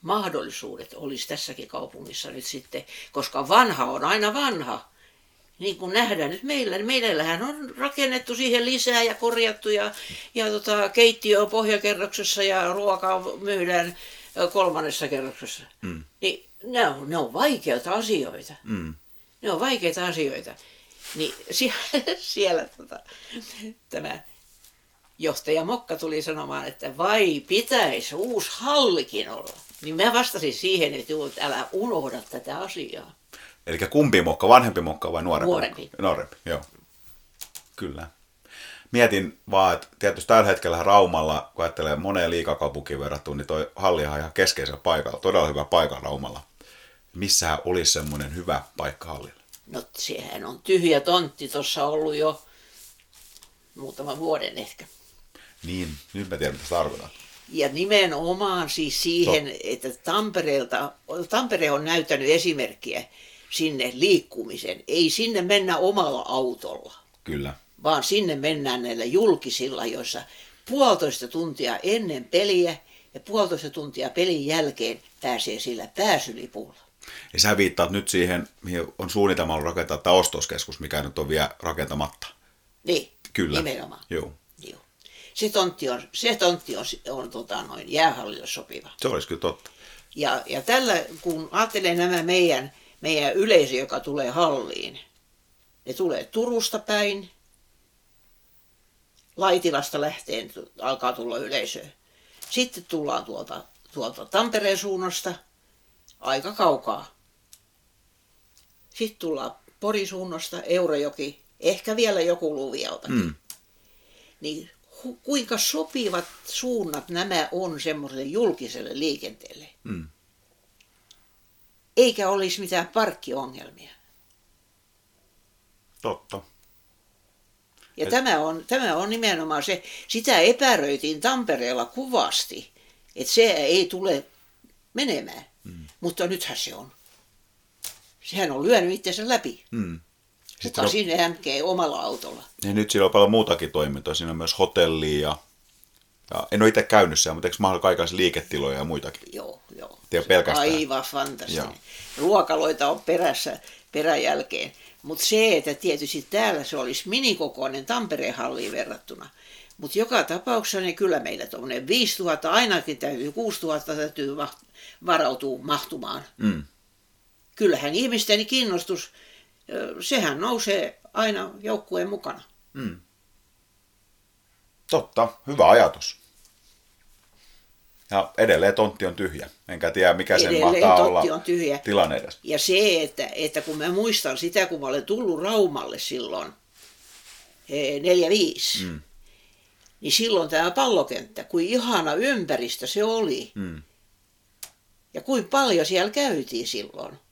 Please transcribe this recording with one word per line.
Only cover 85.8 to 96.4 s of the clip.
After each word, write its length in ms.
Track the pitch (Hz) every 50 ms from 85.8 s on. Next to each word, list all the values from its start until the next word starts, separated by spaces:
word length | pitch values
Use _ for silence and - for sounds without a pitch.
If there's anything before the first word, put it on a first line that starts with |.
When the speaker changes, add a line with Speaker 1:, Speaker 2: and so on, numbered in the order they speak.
| - 131
Speaker 1:
on, 140 | 123 120 - - _
se 220 | - - 233 220
tontti 420 | - 196 175 175 170 - - 127 98
on, 80 | 110 - - - - -
on, 200 | 131 135 127 -
tota, 340 | 110 110 - - 101 95 -
noin, 280 | - 67 - - -
jäähallille 560 | 101 151 160 160 131 120 113 104 92 - 64 -
sopiva. 420 | - - - _ 64 64 - - - _
Speaker 2:
Se 60 | - 131
olisi 200 | 120 78 69 -
kyllä 140 | 85 -
totta. 300 | - 90 78 - - - - _ - - - - - _ -
Speaker 1:
Ja, 280 | - 147 135 - 131 -
ja 160 | - 135 135
tällä, 440 | 139 - 233 262 262 240 202 170 - - - 160
kun 280 | - 180 165 160 160 151
ajattelee 440 | - 185 220 220 - 208 190 180 170
nämä 280 | 175 175 180 180 175 160
meidän, 480 | 170 180 185 180 170 151 131 135 139 - - - _ _ _
meidän 320 | - 151 160 151 143 139 -
yleisö, 420 | 190 196 220 214 175 147 131 131
joka 240 | 127 135 135 - 127
tulee 300 | - - 143 147 135 123
halliin, 720 | 123 156 175 160 143 135 110 76 - - - - - 135 - _ _ _ _ _ _ _ _ _ _ _ _ _ _ _ _
ne 80 | - -
tulee 300 | - 190 175 143 95 -
Turusta 560 | - - 220